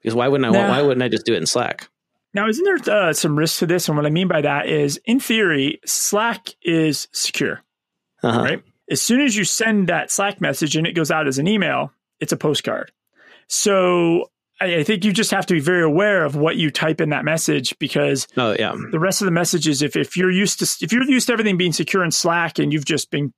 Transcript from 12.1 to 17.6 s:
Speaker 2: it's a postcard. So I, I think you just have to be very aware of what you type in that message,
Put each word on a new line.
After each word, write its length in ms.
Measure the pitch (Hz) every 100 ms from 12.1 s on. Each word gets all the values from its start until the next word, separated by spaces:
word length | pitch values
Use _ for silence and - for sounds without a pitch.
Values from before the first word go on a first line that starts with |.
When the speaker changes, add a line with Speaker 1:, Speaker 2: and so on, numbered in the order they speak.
| _
Speaker 2:
it's 120 | 156
a 40 | 156
postcard. 560 | 156 143 - - - _ _ _ - - _
So 840 | - 208 190 180 175 170 170 - _ _ _
I, 160 | 190 170
I 60 |
think 200 | 147 214
you 80 | 208
just 180 | 190 214
have 160 | 196 165
to 80 |
be 60 | 170
very 220 | 143 180
aware 420 | 160 151 208 190
of 120 | 151 143
what 200 | 156 -
you 140 | 156
type 300 | - 160 156
in 100 | 160
that 140 | 139
message, 520 | 147 160 - 147